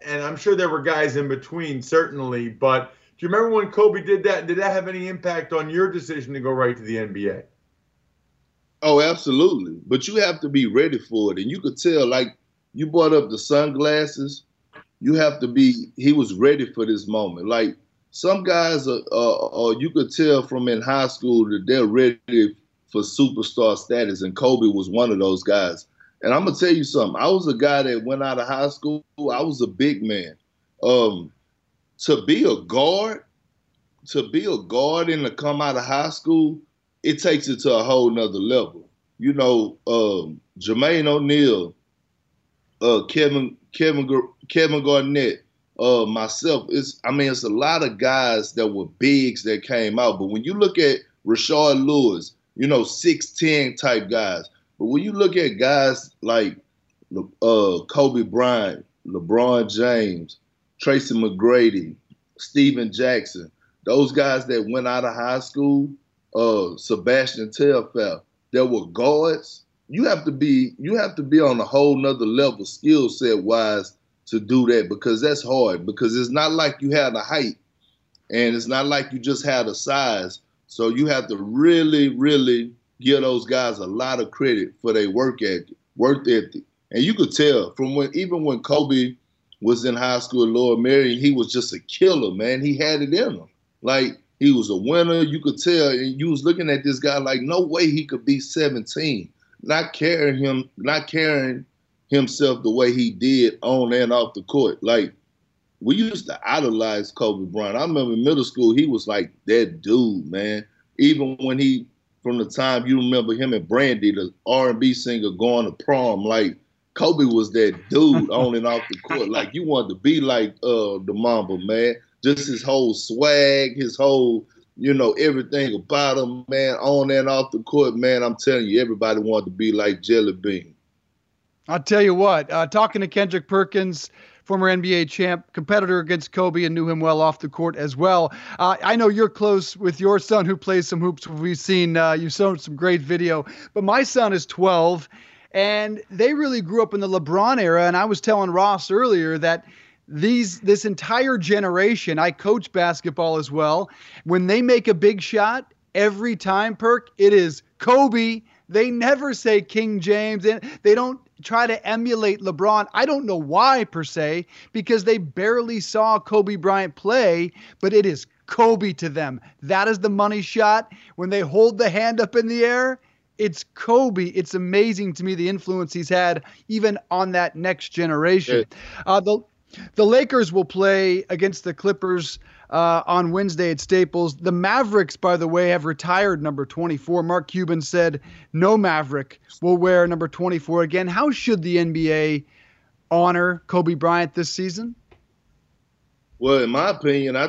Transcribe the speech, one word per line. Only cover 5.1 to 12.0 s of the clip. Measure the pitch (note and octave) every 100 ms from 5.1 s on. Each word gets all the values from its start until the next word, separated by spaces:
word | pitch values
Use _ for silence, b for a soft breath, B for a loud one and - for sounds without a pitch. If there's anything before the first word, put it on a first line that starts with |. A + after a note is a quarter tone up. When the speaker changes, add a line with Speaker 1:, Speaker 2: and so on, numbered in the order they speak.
| F#3 F3+ E3+ D#3
Speaker 1:
on | D#3+ D#3
your | E3+ F#3+
decision | F3 C3+ D#3 B2
to | C#3
go | B2+
right | C3 B2 A#2
to |
the | A2 A2+
N | G#2+
B | G2 G2+
A? | F2+ - _ _ _ _ _ _ _ _ _ _ _ _ _
Speaker 2:
Oh, | D3+ D3
absolutely. | D#3 E3 - C3 F3+ D3+ F2+ E2+ -
But | C3 D#3+
you | G#3+
have | G3+ E3
to | C#3+
be | C#3 A#2
ready | G#2+ D#3+ B2+
for | - A2+ G#2
it. | F#2
And | G#2
you | F#3
could | C#3+ C#3
tell, | F3 D#3+